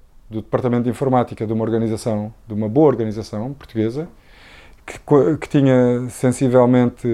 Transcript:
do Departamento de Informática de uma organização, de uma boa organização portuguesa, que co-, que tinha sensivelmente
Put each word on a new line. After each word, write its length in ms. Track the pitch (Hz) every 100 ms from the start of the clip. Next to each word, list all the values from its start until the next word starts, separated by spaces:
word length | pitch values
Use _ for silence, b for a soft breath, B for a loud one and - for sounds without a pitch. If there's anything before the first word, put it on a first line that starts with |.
| - - -
do 120 | 110
Departamento 420 | 104 131 127 120
de 60 | 120
Informática 560 | 110 139 127 117 107 107
de 60 |
uma 120 | 113
organização, 720 | 113 113 113 110 123 107 107 - -
de 60 |
uma 160 | 107 107
boa 180 | 117 156
organização 680 | 117 110 104 104 107 123
portuguesa, 540 | 139 - 113 110 131 170 - b b b b b b -
que 140 | -
co-, 360 | - 143 175 147
que 120 | -
tinha 580 | 147 135 127 123 123 127
sensivelmente 1000 | - 127 123 135 127 120 127 120 123 123